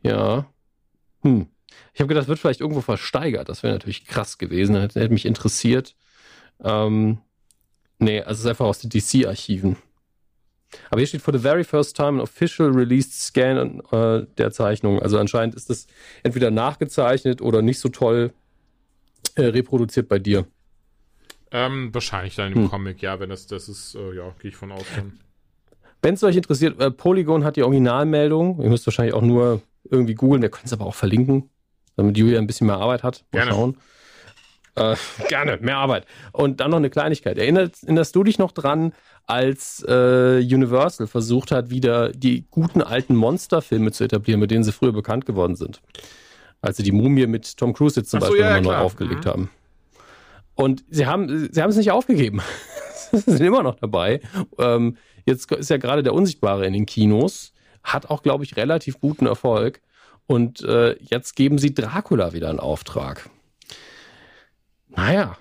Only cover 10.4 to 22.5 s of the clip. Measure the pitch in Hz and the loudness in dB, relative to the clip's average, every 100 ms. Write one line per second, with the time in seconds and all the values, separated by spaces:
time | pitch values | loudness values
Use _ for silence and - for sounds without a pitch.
10.4 | _ _ _ - - - 139 151 - 139 | _ _ _ -20 -6 -2 -2 -4 -2 -2
11.4 | 123 160 170 151 147 - 143 139 127 - | 0 0 0 0 -2 -2 -2 -2 -4 -4
12.4 | 170 - 160 131 123 127 131 - - - | -4 0 2 2 2 2 0 -6 -4 0
13.4 | 131 131 127 - - 113 113 110 107 - | 2 2 -2 -6 -4 0 2 0 -2 -2
14.4 | 113 - 107 107 104 101 98 104 104 120 | -2 0 -2 0 0 0 0 0 0 0
15.4 | 113 110 - 117 - _ - - - 123 | -4 -6 -8 -8 -8 _ -20 -6 -4 0
16.4 | 123 110 123 147 151 - 123 131 131 127 | 0 2 -2 -4 -6 0 0 0 0 -2
17.4 | - 113 110 131 127 - 120 117 120 - | 0 2 2 0 -4 0 0 2 0 -4
18.4 | _ _ _ _ _ _ _ _ - - | _ _ _ _ _ _ _ _ -10 0
19.4 | 127 117 127 131 117 - 113 101 98 101 | 0 2 0 0 0 -2 0 -2 2 0
20.4 | 85 _ _ _ _ _ _ _ _ - | 0 _ _ _ _ _ _ _ _ -20
21.4 | _ - 127 135 127 117 - 98 92 - | _ -4 -4 -4 -6 -8 -6 -8 -10 -8
22.4 | 98 | -4